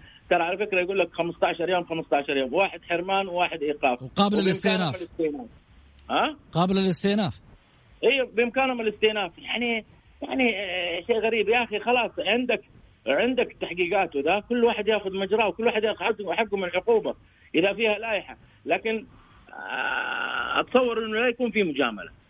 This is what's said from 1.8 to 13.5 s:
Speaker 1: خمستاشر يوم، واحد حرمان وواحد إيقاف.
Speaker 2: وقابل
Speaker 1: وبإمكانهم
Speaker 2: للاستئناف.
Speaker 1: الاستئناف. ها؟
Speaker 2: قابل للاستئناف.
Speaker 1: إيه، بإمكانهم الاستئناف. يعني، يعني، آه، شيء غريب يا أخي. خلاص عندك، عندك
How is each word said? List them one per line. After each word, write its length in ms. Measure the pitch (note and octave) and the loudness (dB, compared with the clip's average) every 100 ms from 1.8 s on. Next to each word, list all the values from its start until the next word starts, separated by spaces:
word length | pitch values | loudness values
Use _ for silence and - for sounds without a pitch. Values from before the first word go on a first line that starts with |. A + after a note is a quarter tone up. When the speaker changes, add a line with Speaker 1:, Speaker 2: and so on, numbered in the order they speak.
Speaker 1:
خمستاشر 540 | F3 D#3+ D#3 C#3+ C#3 C#3 | 0 -4 0 0 2 0
يوم، 160 | C3 | 0
واحد 260 | D#3 G3 F3 - | 2 0 -2 -4
حرمان 380 | F3 F#3 G3 F#3+ | -2 0 0 0
وواحد 360 | F3 E3+ E3+ | 0 -2 -2
إيقاف. 380 | C#3+ D3 C#3 B2 | -4 0 0 0
Speaker 2:
وقابل 340 | C3 - G3+ G#3 | -2 2 2 4
Speaker 1:
وبإمكانهم 40 | |
Speaker 2:
للاستئناف. 560 | F#3+ - G3 F#3+ E3+ - | 2 2 2 2 0 -4
Speaker 1:
الاستئناف. 520 | E3+ - D#3 G3+ - - _ - - - - | -8 -4 -2 -4 -10 -18 _ -20 -20 -16 -2
ها؟ 260 | C#3 B3+ D4+ - | 0 0 -4 -4
Speaker 2:
قابل 240 | D#3+ F#3 F#3+ | 0 2 2
للاستئناف. 640 | F#3+ E3+ G3 G#3 F3 - - - _ _ _ - | 2 0 0 0 -2 -6 -16 -20 _ _ _ -2
Speaker 1:
إيه، 200 | A3+ C4+ B3+ | 2 2 0
بإمكانهم 480 | G3+ A#3+ B3+ C4 B3 | 0 0 2 0 0
الاستئناف. 500 | A3 G#3 G#3+ G#3+ F3+ - | -2 2 2 2 -4 -8
يعني، 480 | - A3 A#3+ A3+ - - _ - | -8 -4 -2 -2 -6 -18 _ -14
يعني، 380 | C#4+ C4 A#3+ G3 | -6 0 0 0
آه، 420 | G3 F3+ F3 F3 | -4 -4 -4 -4
شيء 180 | E3+ A3+ | 0 0
غريب 300 | A3 A3+ G3 | 2 2 2
يا 140 | A#3+ | 2
أخي. 160 | A#3 G#3 | 2 -2
خلاص 320 | G#3 B3 G#3 - | 0 0 0 -2
عندك، 420 | D#3+ A#3 B3 - - - - _ A2+ | 0 0 0 -2 -6 -20 -20 _ 0
عندك 480 | D3 A#3+ B3 A3+ | 2 2 0 -2